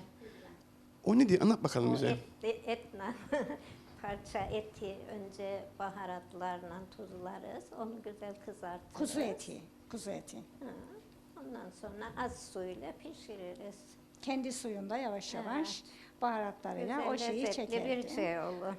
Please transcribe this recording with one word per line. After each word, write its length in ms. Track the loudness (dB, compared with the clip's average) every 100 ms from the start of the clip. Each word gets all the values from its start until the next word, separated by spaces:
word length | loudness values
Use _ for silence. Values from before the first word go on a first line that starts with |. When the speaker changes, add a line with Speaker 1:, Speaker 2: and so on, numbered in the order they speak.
| -10 -14 -16 -14 -16 -18 -20 -20 -20 -2
Speaker 1:
O 140 | 8 10
nedir? 220 | 12 10
Anlat 220 | 10 10
bakalım 280 | 6 6 6
Speaker 2:
O 20 |
Speaker 1:
bize. 140 | 8 6
Speaker 2:
etli, 400 | 4 0 -4 0
etle, 540 | 0 0 -2 -2 -6 -4 -4 0
<laughs> 260 | 0 2 -2 -8 -16 -16 -8
parça 380 | -4 -4 -2 -2
eti 560 | 0 0 -2 -6 -6 -6 -8
önce 540 | -8 -8 -6 -4 -4 -6 -6
baharatlarla 1000 | -4 -4 -6 -6 -8 -4 -2 -2 -6 -10 -12 -12
tuzlarız, 680 | -12 -8 -8 -8 -8 -10 -10 -8
onu 200 | -6 -6
güzel 320 | -10 -8 -8 -8 -10
kızartırız. 480 | -8 -6 -8 -8
Speaker 3:
Kuzu 260 | -2 0 2
eti, 420 | 0 0 -6 -10 -12 -18 -10
kuzu 220 | -8 -6
eti. 260 | -6 -8 -12
Speaker 2:
Hı. 40 | -12 -12 -12 -12 -12 -16 -18 -20 -20 -14
Ondan 300 | -10 -8 -10 -10
sonra 240 | -10 -8 -8 -2 -2
az 200 | -2 -8
suyla 380 | -6 -4 -4 -8
pişiririz. 840 | -8 -10 -12 -12 -10 -8 -8 -10 -12 -16 -20 -20 -8
Speaker 3:
Kendi 300 | 0 2 2
suyunda 460 | -2 -2 -2 0 0
yavaş 380 | 0 -2 -2 -4
Speaker 2:
Evet. 100 | 0
Speaker 3:
yavaş 380 | 0 0 -2 -10 -18 -14 0
baharatlarıyla 760 | 2 4 0 -2 -4 -2 0 2
Speaker 2:
Güzel, 160 | 2
Speaker 3:
o 40 | 2
şeyi 240 | 2 2
Speaker 2:
lezzetli 140 | 2 2 2
Speaker 3:
çekerdi. 320 | 2 2 0 0
Speaker 2:
bir 60 | 2
şey 240 | 2 2
olur. 340 | 0 -2 -4